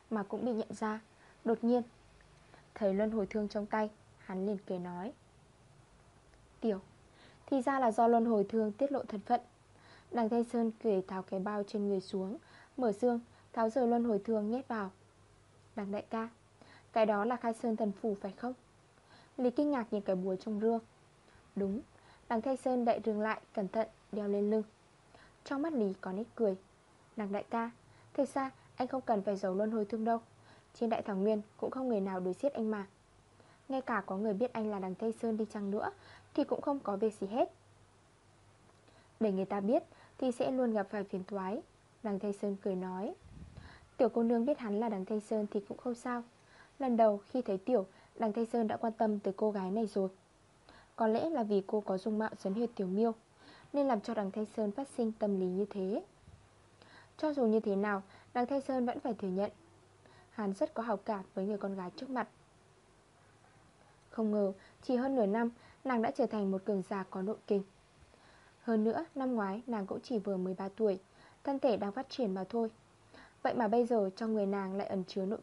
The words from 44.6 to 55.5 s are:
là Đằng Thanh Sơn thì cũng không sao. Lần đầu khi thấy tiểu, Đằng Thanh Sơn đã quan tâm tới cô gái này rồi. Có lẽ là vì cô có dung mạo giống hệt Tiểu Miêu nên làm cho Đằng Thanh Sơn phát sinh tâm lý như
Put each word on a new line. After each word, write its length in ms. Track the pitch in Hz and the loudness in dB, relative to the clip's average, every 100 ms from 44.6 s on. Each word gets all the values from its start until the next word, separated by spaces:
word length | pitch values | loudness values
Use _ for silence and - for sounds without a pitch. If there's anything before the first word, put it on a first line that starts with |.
| 233 202 | -2 -2
là 100 | 233 | 0
Đằng 160 | 202 190 | -2 -2
Thanh 140 | 214 | -4
Sơn 280 | 208 220 208 | -2 -2 0
thì 80 | 208 | -4
cũng 180 | 202 - | -4 -6
không 180 | 247 233 | -6 -6
sao. 280 | 254 240 240 - - - - - | -6 -8 -8 -20 -20 -20 -20 -4
Lần 180 | 269 226 | 2 8
đầu 200 | 220 202 | 8 6
khi 240 | - 262 | 0 -2
thấy 160 | 240 190 | 0 -2
tiểu, 280 | - 247 190 - - - | 2 2 2 -8 -20 -2
Đằng 140 | 226 | -2
Thanh 120 | 220 226 | 0 0
Sơn 220 | 233 220 | 2 2
đã 100 | - | 0
quan 160 | 233 | -2
tâm 260 | 220 226 208 | 2 0 2
tới 140 | 202 190 | -2 0
cô 140 | 214 | 0
gái 200 | 208 185 | 0 0
này 160 | 208 214 | 0 0
rồi. 220 | 208 190 190 _ _ _ _ - - - - | 0 0 -4 _ _ _ _ -20 -20 -14 0
Có 120 | 226 | 2
lẽ 220 | 220 320 | 2 2
là 140 | 311 | 0
vì 200 | 214 202 190 | 2 2 2
cô 140 | 214 | -2
có 160 | 202 190 | 0 -2
dung 220 | 226 214 | -2 -2
mạo 100 | 220 208 | -2 -4
giống 100 | 196 | -4
hệt 160 | 196 233 - | 0 -2 -2
Tiểu 120 | 185 | 0
Miêu 240 | 190 233 220 - - - - - | 2 2 2 -10 -20 -20 -20 -4
nên 140 | 285 269 | 0 2
làm 140 | 226 | 2
cho 120 | 220 | 0
Đằng 180 | 220 196 | -2 -2
Thanh 140 | 220 214 | -2 -4
Sơn 260 | - 208 | -2 -2
phát 160 | 208 277 | -2 -6
sinh 240 | - 226 220 | -2 -2 0
tâm 200 | 214 190 | 0 2
lý 60 | |
như 200 | 185 | 0